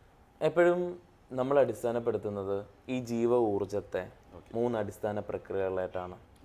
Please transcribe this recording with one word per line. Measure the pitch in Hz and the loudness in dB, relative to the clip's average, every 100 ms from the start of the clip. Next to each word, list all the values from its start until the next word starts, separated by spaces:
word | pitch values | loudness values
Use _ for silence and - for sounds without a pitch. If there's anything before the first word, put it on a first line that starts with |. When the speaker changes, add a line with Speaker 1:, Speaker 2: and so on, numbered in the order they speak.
| - - - - | -20 -20 -20 -2
Speaker 1:
എപ്പോഴും | 156 165 175 180 175 180 - - - | 0 6 6 4 0 -6 -16 -20 -8
നമ്മൾ | 127 127 143 | -2 2 4
അടിസ്ഥാനപ്പെടുത്തുന്നത് | 120 113 120 117 120 107 104 101 98 98 104 - - | 4 2 -2 0 0 -2 -2 -4 -4 -4 -6 -14 -6
ഈ | 127 | -6
ജീവ | 117 117 117 123 | -2 0 4 4
ഊർജത്തെ | 113 101 95 101 95 92 101 - - | 4 0 -2 -4 -4 -6 -8 -12 -20
Speaker 2:
ഓക്കെ. | 87 - 113 | -20 -8 -2
Speaker 1:
മൂന്ന് | 120 113 | 0 0
അടിസ്ഥാന | 101 - 107 104 | -4 -4 -4 -4
പ്രക്രിയകളായിട്ടാണ്. | 101 98 - 98 95 92 90 92 90 90 - - | -4 -8 -4 -2 -2 -2 -4 -6 -8 -12 -20 -20